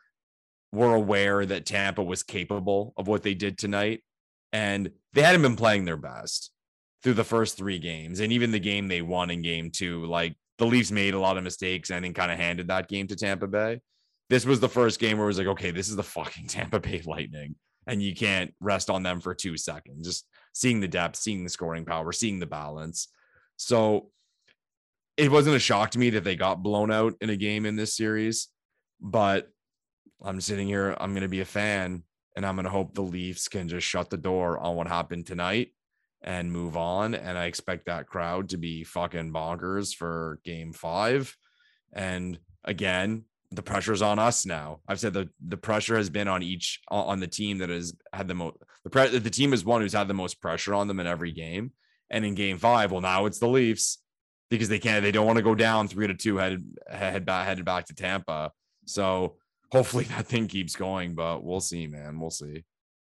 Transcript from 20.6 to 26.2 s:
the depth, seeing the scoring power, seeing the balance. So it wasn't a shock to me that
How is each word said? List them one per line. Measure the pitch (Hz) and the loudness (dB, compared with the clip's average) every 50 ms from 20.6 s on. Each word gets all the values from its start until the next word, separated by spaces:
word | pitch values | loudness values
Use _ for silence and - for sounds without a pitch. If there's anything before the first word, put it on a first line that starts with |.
| - 127 120 107 | 2 2 2 2
the | 98 87 | 0 0
depth, | 85 90 85 80 - | 0 0 0 0 -2
seeing | - - 110 104 95 90 | -4 -6 -4 -4 -4 -6
the | 87 | -6
scoring | - - 87 82 82 82 80 | -6 -6 -6 -6 -6 -6 -6
power, | 76 82 82 80 82 87 | -4 -4 -4 -4 -4 -4
seeing | - - 110 98 92 | -2 -2 -2 -2 -4
the | 87 | -6
balance. | 76 78 76 73 76 76 78 78 82 82 - - - _ _ _ _ _ _ _ _ _ | -6 -8 -8 -8 -10 -10 -10 -10 -8 -8 -8 -10 -10 _ _ _ _ _ _ _ _ _
So | - - - 120 113 110 107 107 101 - - _ _ _ _ _ _ _ _ _ _ _ _ _ _ _ _ _ _ _ _ _ | -10 -2 2 4 4 4 4 4 2 0 -4 _ _ _ _ _ _ _ _ _ _ _ _ _ _ _ _ _ _ _ _ _
it | - 151 139 | 4 6 8
wasn't | 143 151 139 156 147 | 8 8 8 8 6
a | 123 | 4
shock | - - 113 101 107 110 - | 6 4 4 4 4 2 2
to | 120 | 4
me | 123 120 | 4 4
that | 107 107 | 4 4